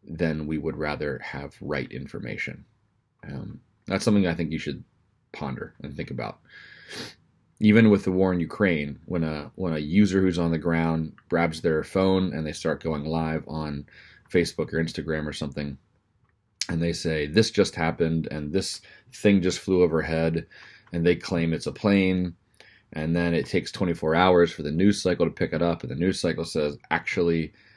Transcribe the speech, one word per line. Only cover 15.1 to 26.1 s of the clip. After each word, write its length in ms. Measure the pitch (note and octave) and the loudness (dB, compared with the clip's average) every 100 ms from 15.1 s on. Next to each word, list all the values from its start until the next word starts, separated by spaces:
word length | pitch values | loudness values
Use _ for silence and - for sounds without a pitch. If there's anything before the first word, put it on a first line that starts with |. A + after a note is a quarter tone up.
| D#2 D2+ | -4 -4
or 60 | |
something, 440 | D2+ D2 C#2 D2 C#2 _ _ _ _ _ _ _ _ - | -6 -8 -6 -8 -10 _ _ _ _ _ _ _ _ -6
and 120 | E2 | -2
they 120 | E2+ | -2
say, 340 | E2 E2 D#2 D2 | -2 -4 -4 0
"This 240 | E2 G#2+ | 2 2
just 240 | - F#2+ - | 2 0 2
happened, 520 | E2 E2 E2 D#2+ D#2+ | -2 0 0 0 -2
and 200 | D2+ D2 | -6 -4
this 300 | F2 F#2 - - - _ | -4 -4 -10 -16 -20 _
thing 280 | - G#2 G2+ | 0 4 4
just 180 | F2 F2 | 4 -2
flew 240 | - F#2 | 0 2
overhead," 640 | F2 D#2+ D#2+ E2 E2 E2 - - - - _ | 4 2 0 0 0 -2 -6 -18 -20 -20 _
and 140 | E2+ E2+ | 0 2
they 100 | F2 | 2
claim 380 | - F2 E2 | 0 -2 0
it's 140 | D#2+ - | -2 -4
a 40 | |
plane, 640 | C#2+ G#2 G2+ F#2+ F#2 F2+ E2+ _ _ - - _ | -2 4 4 4 2 -2 -6 _ _ -20 -20 _
and 220 | - D#2 E2+ | -6 0 0
then 180 | F2 | 2
it 120 | E2+ - | 0 0
takes 260 | F#2 - | -2 -2
twenty-four 440 | - F#2 E2 D#2 D#2+ | -4 -2 0 0 4
hours 360 | F#2 F2+ E2+ | 6 6 4
for 120 | - | 2
the 80 | D2 | -4
news 300 | D#2 G2 G2+ | 4 4 4
cycle 240 | F2+ F2 E2+ | 0 2 0
to 60 | |
pick 220 | - E2+ | 0 -4
it 80 | D#2+ | 0
up, 220 | E2+ E2 | 0 0
and 80 | - | -4
the 40 | C2+ | -2
news 240 | F2+ | 0